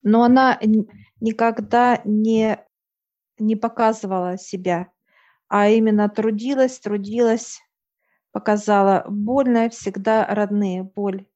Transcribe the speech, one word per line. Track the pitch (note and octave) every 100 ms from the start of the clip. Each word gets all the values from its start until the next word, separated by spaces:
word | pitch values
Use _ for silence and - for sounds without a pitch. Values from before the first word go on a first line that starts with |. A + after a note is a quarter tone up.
Но | G#3 A3+
она | A#3+ B3+ C4 -
н-, | G#3+ A3 A3 - - _
никогда | A3+ A3 A3+ A3 G#3 A#3+ B3 A#3+
не, | G#3 G#3+ A3 A3 A3 - _ _ _ _ _ _ _ _
не | G#3+ A3
показывала | A3+ A3+ A3 A3 F#3+ F#3+ F3+ F#3
себя, | - F#3+ F#3 E3+ F3+ _ _ _ _ _ _
а | G3+ G#3
именно | A3+ A3 G#3 G#3
трудилась, | G#3 A3 G#3+ A#3+ C4+ C4 B3+
трудилась, | G#3 G#3 G3 A3+ A#3 A3+ - - _ _ _ _ _ _ _
показала. | G#3 A3 G#3 G#3 G3+ G3 F#3+ -
Больная | G#3 G#3 C4 B3 A#3 A#3
всегда | A#3 G3+ G3+ G3 A3 -
родные, | G#3 G3+ G#3 G3+ F#3
боль. | F#3+ - G3+ F#3+ G3